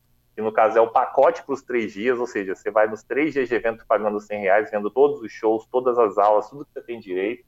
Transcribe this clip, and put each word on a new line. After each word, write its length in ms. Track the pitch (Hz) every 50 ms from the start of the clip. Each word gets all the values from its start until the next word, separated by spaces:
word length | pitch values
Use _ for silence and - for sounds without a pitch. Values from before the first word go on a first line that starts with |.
| _ _ _ _ _ _ _
que 80 | 110
no 100 | 107 110
caso 260 | 107 117 113 107 110
é 40 | 113
o 80 | 113 117
pacote 540 | - 135 123 - - 135 135 170 170 - -
pros 180 | - 135 -
três 320 | - - 123 120 110 95 -
dias, 240 | 98 110 127 127
ou 80 | 117 123
seja, 300 | 110 - 107 98 95 90
você 160 | - - 107
vai 160 | 104 110 107
nos 160 | 107 107 - -
três 300 | - 117 135 156 156 131
dias 140 | 139 127
de 60 | 117 123
evento 320 | 104 101 117 110 - -
pagando 340 | - 113 104 107 104 104 104
cem 200 | 104 - 107 104
reais, 320 | 101 92 98 107 107 107
vendo 180 | 107 104 104 104
todos 320 | - 127 143 143 143 143
os 100 | 113 104
shows, 360 | - - 117 110 110 110 - _
todas 300 | - 127 127 127 117 120
as 180 | 117 101 92
aulas, 320 | 101 101 107 107 104 - -
tudo 160 | 143 143 151
que 60 | - _
você 80 | 135
tem 180 | - - 120 113
direito. 440 | 107 98 90 92 98 107 123 - _